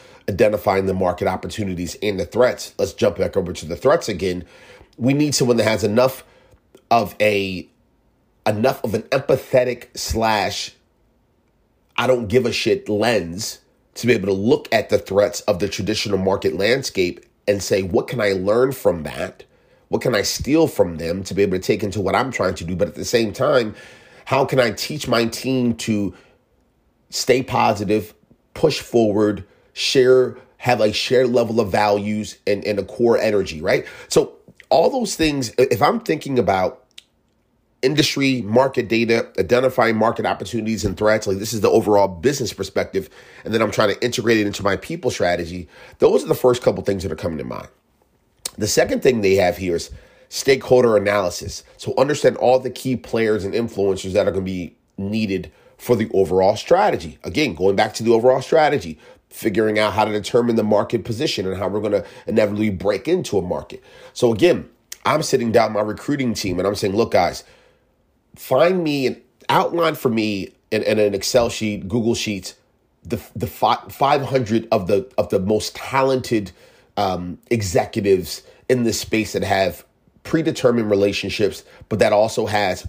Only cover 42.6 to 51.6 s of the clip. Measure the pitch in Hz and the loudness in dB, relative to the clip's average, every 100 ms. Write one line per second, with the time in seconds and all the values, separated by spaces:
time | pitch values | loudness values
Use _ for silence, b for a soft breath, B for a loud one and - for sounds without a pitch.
42.6 | 95 101 92 95 - B B B - 110 | -6 -6 -4 -4 -6 B B B -4 0
43.6 | 113 110 107 - 120 120 110 110 101 98 | 0 2 0 0 -2 0 2 2 2 -2
44.6 | 101 95 - 165 123 - 90 87 82 90 | -2 -4 -6 -6 -4 -2 -2 -2 -4 -10
45.6 | 87 B B - 151 208 - 143 127 123 | -14 B B 2 4 4 0 0 2 2
46.6 | - 95 92 101 92 - 87 78 62 52 | 0 -2 -2 -4 -6 -6 -6 -6 -8 -12
47.6 | - _ _ _ _ _ _ _ - - | -14 _ _ _ _ _ _ _ -16 -6
48.6 | 104 - 180 269 143 117 98 98 90 87 | 0 2 2 2 2 4 4 4 2 0
49.6 | 92 85 - b b b b - - 135 | -2 -4 -6 b b b b -4 0 0
50.6 | - 127 120 107 98 104 90 - 98 - | 4 4 6 4 4 0 0 -4 -10 -14